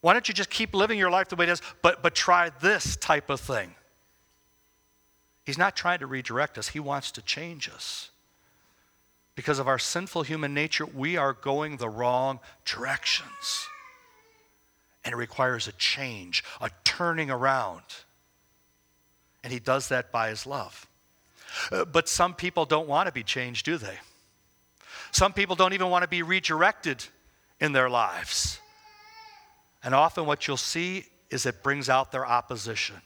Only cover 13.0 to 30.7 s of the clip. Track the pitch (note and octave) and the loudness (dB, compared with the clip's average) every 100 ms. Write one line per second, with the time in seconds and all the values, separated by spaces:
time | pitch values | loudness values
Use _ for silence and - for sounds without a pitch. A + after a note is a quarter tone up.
13 | - - - C#5 C#5+ - C6+ C6+ - B4+ | 0 -2 -4 -10 -6 -6 -8 -14 -20 -20
14 | _ _ _ _ _ _ _ _ _ _ | _ _ _ _ _ _ _ _ _ _
15 | - A#2+ A#2 - B2+ A#2+ G#2+ - - C#3 | -6 -4 -6 0 0 0 -4 -2 -2 0
16 | C3+ G#2+ F2 F2 - - A#2 - - - | -6 -10 -4 -4 -4 -8 -8 -2 -2 0
17 | F3 D#3+ D3 B2+ C3 C3+ G#2 F2 - - | -2 -2 -2 0 2 2 -2 -8 -16 -20
18 | - _ _ _ _ _ _ _ _ _ | -20 _ _ _ _ _ _ _ _ _
19 | _ _ _ _ B2 B2 A2+ C3+ - C3 | _ _ _ _ -8 -6 0 0 2 -2
20 | - A#2 A2+ G#2+ C3 C#3 G#2 - - _ | -2 -2 -2 -4 -8 -8 -8 -14 -20 _
21 | _ _ _ _ - - - F#3+ F3 E3 | _ _ _ _ -12 -8 -4 -2 2 2
22 | D#3+ - F3+ F3 F3+ F3 D3+ D#3 D#3 D3 | 2 2 0 0 -2 0 2 0 2 0
23 | F#3 C3 G#2 C3 B2 A#2 - E3 G2+ - | 0 -4 -4 -4 -4 -4 -4 -4 -6 -14
24 | - _ _ _ _ _ _ _ - - | -18 _ _ _ _ _ _ _ -20 -16
25 | - - F#3+ F#3+ G3 F3+ F#3 G3 F#3 F3+ | -2 2 4 2 -2 4 2 4 2 2
26 | F3 F3 E3 F#3 E3 D#3 F#3 - E3 C3 | 2 0 0 0 2 4 4 2 -4 -6
27 | - _ _ _ _ _ D#3 C3+ B2+ A#2+ | -8 _ _ _ _ _ 2 4 4 4
28 | G#2+ - - - - - - - - - | 2 -2 -4 -2 -2 -6 -16 -20 -20 -20
29 | G#4+ A4 A4 - _ _ _ _ B2+ C3+ | -20 -20 -20 -20 _ _ _ _ 2 4
30 | D#3+ F3+ D3+ D3 - C3+ - | 4 2 -2 -2 -2 -4 -2